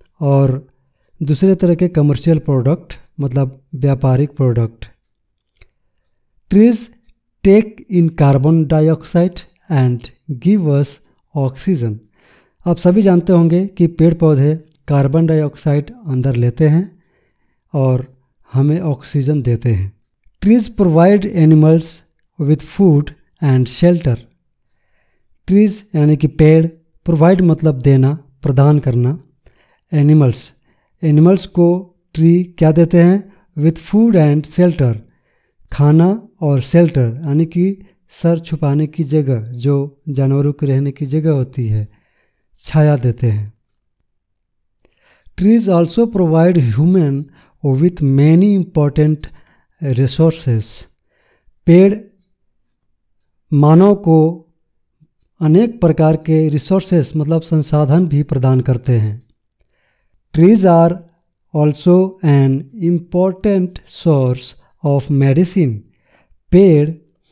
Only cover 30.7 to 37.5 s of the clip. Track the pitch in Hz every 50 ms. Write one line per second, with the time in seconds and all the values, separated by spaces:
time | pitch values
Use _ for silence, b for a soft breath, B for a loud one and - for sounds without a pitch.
30.7 | _ _ _ _ _ _ - 160 147 151 156 175 196 190 - - - 180 175 170
31.7 | 175 180 196 - _ _ _ _ - 160 160 165 170 180 180 175 - - 165 160
32.7 | 156 165 170 160 - 175 170 175 190 202 196 b b b b b b 151 147 165
33.7 | 165 - - - - 214 226 233 202 180 151 147 147 156 143 - - - 180 180
34.7 | 165 - 139 120 113 107 - _ _ _ _ _ _ _ _ _ _ _ _ -
35.7 | - - 143 147 151 160 170 185 202 226 - - _ - 165 147 143 131 127 -
36.7 | - 170 175 160 - 139 123 117 117 139 165 147 143 156 165 160